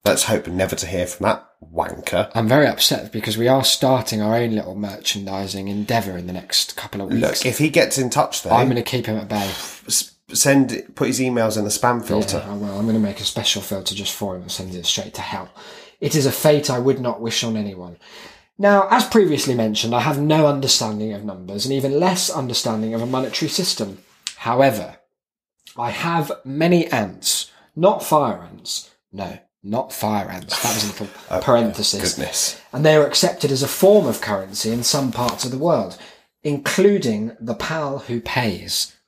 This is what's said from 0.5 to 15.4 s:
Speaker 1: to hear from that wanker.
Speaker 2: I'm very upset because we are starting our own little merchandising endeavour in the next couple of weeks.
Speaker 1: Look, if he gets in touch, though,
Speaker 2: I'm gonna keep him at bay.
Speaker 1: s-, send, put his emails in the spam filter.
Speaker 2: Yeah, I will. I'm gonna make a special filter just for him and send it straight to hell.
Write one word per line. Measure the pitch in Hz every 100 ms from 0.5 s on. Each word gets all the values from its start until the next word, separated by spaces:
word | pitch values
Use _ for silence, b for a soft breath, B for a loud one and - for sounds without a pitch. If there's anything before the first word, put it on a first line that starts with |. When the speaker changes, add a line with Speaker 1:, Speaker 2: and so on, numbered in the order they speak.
| 87 95 -
Speaker 1:
to | 85
hear | 90 87
from | -
that | 95 - - _ 80
wanker. | 82 - - - 90 104
Speaker 2:
I'm | 113 110
very | 135 139
upset | - - 127 -
because | 110 104 110
we | 120
are | 135
starting | 127 - 135 127 113 110
our | 107 117
own | 120
little | 110 87 95
merchandising | 104 92 - 101 98 95 98 98 98
endeavour | 101 104 113 101 90
in | 90
the |
next | 90 - - - -
couple | - 101
of | 98
weeks. | -
Speaker 1:
Look, | - - 127
if | -
he | 151
gets | 175 214 -
in | 127
touch, | 139 - -
though, | -
Speaker 2:
I'm | 117 131
gonna | 120
keep | 113 127 110
him | 110
at | 104
bay. | 107 98 85 - - -
Speaker 1:
s-, | - - _ _
send, | - 143 139 127 113 -
put | - 120
his | -
emails | 127 120 110 107
in |
the | 104
spam | - 120 120
filter. | 113 107 101 -
Speaker 2:
Yeah, | 101
I | 101
will. | 104 98
I'm | 113
gonna | 110
make | 104 98
a |
special | 101 - 104 -
filter | - 98 92
just | 98 98
for | - 101 92
him |
and | 90
send | - 92
it | 90 85
straight | - -
to | -
hell. | - 98